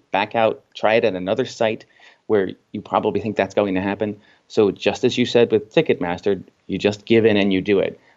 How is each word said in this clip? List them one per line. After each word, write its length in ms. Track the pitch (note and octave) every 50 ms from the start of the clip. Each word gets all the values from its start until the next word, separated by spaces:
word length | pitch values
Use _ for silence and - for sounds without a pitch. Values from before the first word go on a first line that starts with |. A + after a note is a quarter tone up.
| _ _
Back 240 | - F#2+ G#2 G#2 -
out, 300 | A#2 A2+ G#2+ - - _ _ _
try 220 | - - G#2+ A2
it 100 | A#2 A2+
at 80 | G#2+ F#2
another 320 | F2+ F2+ F#2+ A2 B2 B2
site 400 | A2+ - - A#2 A2 A2 - - _ _ _ _ - _ _ _
where 220 | - G#2+ G2+ G2 - - - _ _
you 100 | - G#2+
probably 400 | - - F#2 G#2+ G#2 G#2+ F#2 G2+
think 140 | G2 A2+ G2
that's 180 | - G2 F#2+ -
going 220 | G#2+ G#2 G2 F#2
to 60 | F#2
happen? 380 | F#2+ G2 G2+ G2+ A2 G#2 G#2 - _ _ _ _ _
So 240 | _ - A2+ G#2+ G2
just 320 | F#2 - - G#2 G2 - -
as 120 | B2 -
you 120 | B2+ B2
said 240 | A#2 - A#2+ A#2 G#2+
with 200 | A2 G#2 - -
Ticketmaster, 720 | - E3 D#3 - F#2+ - G2 E2+ F2 F#2 - G2+ G2 F2+ - - _ _ _
you 140 | - G2 F2+
just 260 | - G2+ G#2 G#2 -
give 180 | - A2+ A2+ A2
in 140 | A2 G#2
and 160 | G2+ G2 G2+ F#2+
you 80 | F#2+
do 160 | F2+ G2+ G2+
it. 220 | F#2+ E2+ E2+ - - _ _ _